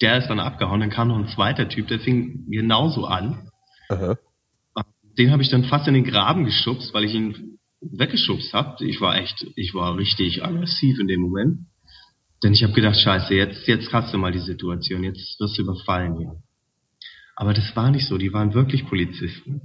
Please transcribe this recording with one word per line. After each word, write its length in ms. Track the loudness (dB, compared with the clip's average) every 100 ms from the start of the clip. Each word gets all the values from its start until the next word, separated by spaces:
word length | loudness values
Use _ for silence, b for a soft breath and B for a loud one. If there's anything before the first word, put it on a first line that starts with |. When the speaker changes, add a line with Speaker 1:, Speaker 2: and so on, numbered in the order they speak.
Speaker 1:
der 180 | 2 4
ist 100 | 2
dann 120 | -2
abgehauen. 400 | -2 -2 0 0
Dann 100 | 0
kam 180 | 0 0
noch 100 | 0
ein 100 | -2
zweiter 400 | 0 0 0 -2
Typ, 200 | -4 -4
der 120 | -4
fing 460 | 0 0 0 -8 -6
genauso 540 | -2 2 2 2 -2 -2
an. 420 | -2 -4 -6 -12 _ _ b b
Speaker 2:
Aha. 280 | -4 -2 -4 _ _ _ _ _ -12 -12 _ _ 2
Speaker 1:
Den 140 | 6
hab 100 | 6
ich 80 | 4
dann 160 | 2
fast 220 | 2 0 4
in 80 |
den 80 | 4
Graben 400 | 4 2 2 2
geschubst, 480 | 2 0 0 -4 -4
weil 100 | -2
ich 100 | -2
ihn 440 | 0 -4 -6 -14 -20 _ _
weggeschubst 720 | -14 -4 -2 0 0 -2 -2
hab. 260 | -4 -4 -4
Ich 200 | -6 -2
war 160 | 0 0
echt, 300 | -2 -8 -12
ich 200 | -8 -6
war 220 | -4 -4 -2
richtig 460 | -2 0 0 -2
aggressiv 540 | -4 -4 -2 0 2 2
in 80 | 0
dem 140 | 0
Moment. 460 | 0 0 0 0 -6 _ b b b b _ _
Denn 100 | 4
ich 120 | 4
hab 100 | 4
gedacht, 240 | 4 4 4
„Scheiße, 340 | 4 2 2
jetzt, 340 | 2 2 -2 0
jetzt 240 | 0 2
hast 200 | -2 0
du 60 | -2
mal 140 | -2
die 80 | -2
Situation, 640 | -6 -6 -6 -6 -4 -4
jetzt 340 | -4 -6 -12 -6
wirst 180 | -4 -2
du 60 |
überfallen 560 | -4 -4 -4 -2 -2 -4
hier.“ 240 | -8 -12 -20 _ _ _ _ _ B B B -4
Aber 180 | 0
das 220 | 2 0 0
war 140 | 2
nicht 140 | 2 2
so, 120 | -2
die 140 | 0
waren 220 | 0 2
wirklich 320 | 4 2 2 -2
Polizisten. 720 | -2 -2 -4 -10 -10 -10 0